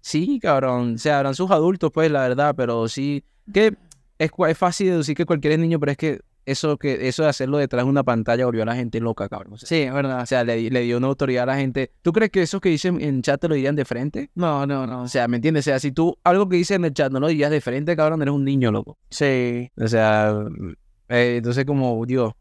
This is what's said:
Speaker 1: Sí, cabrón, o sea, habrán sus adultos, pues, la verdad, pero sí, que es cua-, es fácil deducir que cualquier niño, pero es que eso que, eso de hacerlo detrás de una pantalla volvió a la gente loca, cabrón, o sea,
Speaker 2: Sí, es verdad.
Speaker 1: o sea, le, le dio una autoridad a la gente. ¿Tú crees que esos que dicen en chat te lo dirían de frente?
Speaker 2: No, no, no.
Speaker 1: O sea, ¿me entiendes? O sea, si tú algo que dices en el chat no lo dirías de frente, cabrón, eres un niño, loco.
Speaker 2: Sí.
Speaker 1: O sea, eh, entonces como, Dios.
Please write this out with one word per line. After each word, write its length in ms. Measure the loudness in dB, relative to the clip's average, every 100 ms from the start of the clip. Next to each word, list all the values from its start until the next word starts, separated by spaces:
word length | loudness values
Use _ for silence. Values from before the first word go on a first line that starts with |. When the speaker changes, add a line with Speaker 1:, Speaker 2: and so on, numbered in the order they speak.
Speaker 1:
Sí, 380 | -2 -2 0 0
cabrón, 560 | 2 2 2 0 -2
o 40 | -2
sea, 180 | 0 2
habrán 180 | 0
sus 160 | -2 2
adultos, 400 | 2 2 2 -2
pues, 200 | 2 2
la 80 | 2 0
verdad, 260 | 2 0 0
pero 300 | 0 0 -2
sí, 380 | -4 -4 -4 _ _ -2
que 220 | 2 2 0 _ -20 _ _
es 100 | -4
cua-, 200 | 2 0
es 60 | 2
fácil 300 | 0 2 0
deducir 300 | 2 0 -2
que 100 | 0
cualquier 320 | 0 2 2
niño, 220 | 2 0
pero 100 | 0
es 80 | -2
que 220 | -2 -4 -10 _ -6
eso 300 | -2 -2 -2
que, 320 | -2 -2 -2
eso 140 | 0
de 80 | 0
hacerlo 280 | 0 -2 0
detrás 260 | 0 0
de 60 | 2
una 120 | 2
pantalla 420 | 2 0 0 0
volvió 180 | 0 0
a 40 | -2
la 100 | -2
gente 240 | -4 -4
loca, 280 | -4 -4 -8
cabrón, 260 | -10 -16
o 20 | -18
sea, 100 | -2
Speaker 2:
Sí, 100 | -2
es 160 | 0
verdad. 300 | -2 -2 -4
Speaker 1:
o 40 | -2
sea, 180 | 0
le, 260 | 0 0 0
le 100 | 0
dio 160 | 0 0
una 80 | 0
autoridad 380 | 0 0 0
a 20 | 0
la 100 | 0
gente. 360 | -2 -2 -6 _
¿Tú 100 | 0
crees 180 | 2 2
que 120 | 0
esos 180 | -2 0
que 80 | 0
dicen 320 | 0 0 -2
en 220 | -2 -2
chat 180 | 0 0
te 80 | 0
lo 60 |
dirían 220 | 0 0 -2
de 80 |
frente? 460 | -4 -4 -6 -6 -10
Speaker 2:
No, 320 | -4 -2 -2 -2
no, 200 | -4 -6
no. 160 | -8
Speaker 1:
O 60 | -4
sea, 200 | -2 0
¿me 80 | 0
entiendes? 280 | 0 0
O 60 | 0
sea, 80 | 0
si 140 | -2
tú 260 | 0 0 2
algo 240 | 2 2 2
que 80 | 0
dices 200 | 0 0
en 80 |
el 80 | 0
chat 200 | 0 0
no 80 | 0
lo 80 | 0
dirías 220 | 2 2
de 100 | 0
frente, 360 | -2 -4 -2 2
cabrón, 240 | 2 2
eres 120 | 0
un 100 | 0
niño, 260 | 0 2 2
loco. 280 | 0 -4 -16 _
Speaker 2:
Sí. 600 | -2 0 2 0 -4 -8 -4
Speaker 1:
O 120 | 0
sea, 460 | 2 4 4 2 0 -4 -8 -12 -12 _ _ _
eh, 280 | 2 2 2
entonces 260 | 0 -2
como, 400 | 0 0 0 -2
Dios. 300 | -2 0 -2 -4